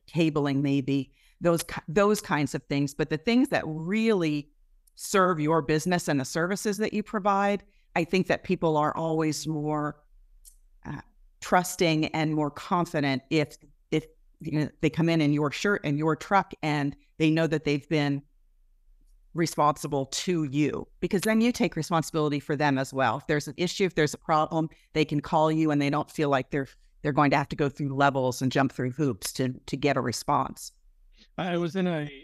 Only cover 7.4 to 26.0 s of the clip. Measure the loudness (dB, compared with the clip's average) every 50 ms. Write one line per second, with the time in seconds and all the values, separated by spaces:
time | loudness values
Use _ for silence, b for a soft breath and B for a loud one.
7.4 | 2 2 0 0 -4 -10 _ _ _ _ -2 -2 -2 2 2 0 2 2 -2 -2
8.4 | 0 -4 -2 0 0 0 2 2 2 0 0 -2 -2 -2 0 0 0 0 -2 -4
9.4 | -4 -4 -4 -4 -2 -2 -2 -2 -4 -4 -8 _ _ _ _ -20 _ _ -20 -20
10.4 | -20 -20 -20 _ _ _ _ _ -14 -12 -12 -12 -14 _ _ _ -20 -20 _ -14
11.4 | -4 2 2 2 2 2 -2 0 2 2 4 2 0 0 -2 -2 -2 0 0 0
12.4 | -2 -2 -4 -8 -6 -2 0 0 0 0 -2 -2 0 0 -2 -2 -4 -2 0 0
13.4 | 0 0 -6 -20 -20 -20 -20 _ _ -4 -4 -4 -4 -4 _ _ _ _ _ -14
14.4 | -10 -4 -2 -2 -2 -2 -4 -2 -2 -2 0 2 0 2 2 2 2 2 2 2
15.4 | 0 -2 -2 -2 0 0 0 0 -2 -2 -2 0 0 -2 -2 -2 -2 0 2 2
16.4 | 2 0 -8 -6 -4 -2 -2 0 -2 -2 -4 b b b b 2 2 4 4 4
17.4 | 2 0 0 -2 0 0 -2 -2 -2 -2 -2 0 0 0 -2 -4 -6 _ _ _
18.4 | _ _ _ _ _ _ _ _ _ _ -20 _ _ _ _ _ _ _ -4 -2
19.4 | -2 -2 0 2 2 2 2 0 -4 -4 -2 -2 -2 -2 -6 -6 -2 -2 -2 0
20.4 | -2 -2 0 0 0 0 0 -4 -8 -10 -10 -6 -4 -2 -2 0 0 2 2 2
21.4 | 2 2 2 0 -2 -2 -2 -4 -4 0 0 0 0 0 -2 0 0 0 0 -4
22.4 | -4 -4 -2 0 2 2 2 0 -2 -4 -2 0 2 2 0 0 -2 -2 -2 -2
23.4 | -2 -4 -6 -4 -4 -4 0 0 -2 0 2 2 0 0 0 -6 -4 0 2 2
24.4 | 2 2 0 -2 -2 -2 b b b b b 0 0 2 0 -4 -2 0 2 2
25.4 | 4 4 4 4 2 2 2 2 2 0 0 -2